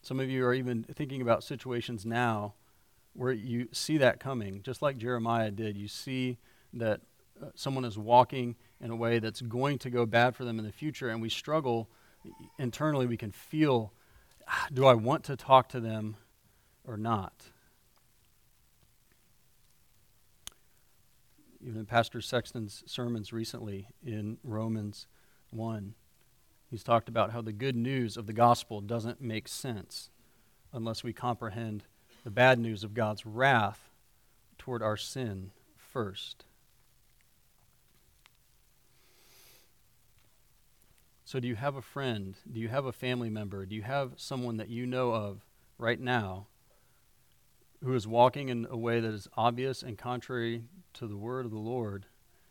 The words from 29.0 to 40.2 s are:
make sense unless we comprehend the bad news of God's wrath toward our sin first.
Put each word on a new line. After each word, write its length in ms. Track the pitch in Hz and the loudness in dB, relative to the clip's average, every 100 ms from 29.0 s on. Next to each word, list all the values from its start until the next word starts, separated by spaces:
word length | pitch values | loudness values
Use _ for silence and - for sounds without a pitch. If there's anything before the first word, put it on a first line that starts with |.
| 113 - | -4 -6
make 260 | 127 110 - | -6 -6 -6
sense 640 | - 135 110 90 - - _ _ _ _ _ - | -10 -8 -8 -10 -14 -16 _ _ _ _ _ -14
unless 320 | 123 113 113 | -6 -6 -4
we 100 | 123 | -8
comprehend 680 | 110 127 117 113 104 113 107 - _ _ - | -4 -4 -4 -6 -6 -6 -8 -10 _ _ -16
the 80 | 120 | -6
bad 260 | 101 127 127 | 6 8 8
news 260 | 113 107 | 4 -2
of 100 | 107 | -6
God's 320 | 107 107 104 110 | 0 0 0 -8
wrath 640 | 107 135 123 101 - - _ _ _ _ _ _ - | 2 6 6 4 0 -20 _ _ _ _ _ _ -16
toward 240 | - 120 | -6 0
our 160 | 110 107 | 0 0
sin 540 | - 135 117 95 95 - _ _ | -4 -6 -4 -6 -10 -16 _ _
first. 720 | - - 104 98 - - - _ _ _ _ _ _ _ _ _ _ _ _ _ _ _ _ _ - _ _ _ _ _ _ _ _ _ - - - - _ _ _ _ _ _ | -10 -4 -4 -6 -12 -14 -20 _ _ _ _ _ _ _ _ _ _ _ _ _ _ _ _ _ -20 _ _ _ _ _ _ _ _ _ -20 -20 -20 -20 _ _ _ _ _ _